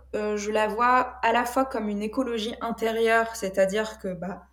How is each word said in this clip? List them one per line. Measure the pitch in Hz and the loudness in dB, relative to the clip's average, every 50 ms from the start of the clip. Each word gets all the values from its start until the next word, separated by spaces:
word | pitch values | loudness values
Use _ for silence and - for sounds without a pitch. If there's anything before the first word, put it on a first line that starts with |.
| - - - | -12 -8 -6
euh, | 214 208 214 208 | -4 -2 -2 -2
je | 208 202 214 | -2 -2 0
la | 214 214 214 | 0 2 0
vois | 208 202 220 240 247 254 254 254 - - - | 0 0 2 2 4 4 4 2 0 -2 0
à | - 226 | 2 2
la | 226 240 247 | 4 2 2
fois | 240 - 269 262 | 2 0 0 0
comme | 262 - 226 214 208 | 0 -2 -4 -2 -2
une | 208 202 | -2 -2
écologie | 214 220 - 269 262 247 233 220 208 240 233 - | -4 -2 -2 -2 -2 0 -2 -2 -4 -4 -6 -6
intérieure, | - 233 226 - 220 226 220 226 226 226 226 226 226 226 - | -6 -6 -4 -2 -2 0 0 2 4 4 4 4 2 0 -2
c'est-à-dire | - 196 185 190 196 190 185 196 214 214 220 - - | -6 -6 -2 2 2 2 2 2 0 -2 -4 -6 -8
que, | - 95 | -8 -8
bah, | - - 175 190 - - - _ | -8 -8 -8 -10 -10 -10 -14 _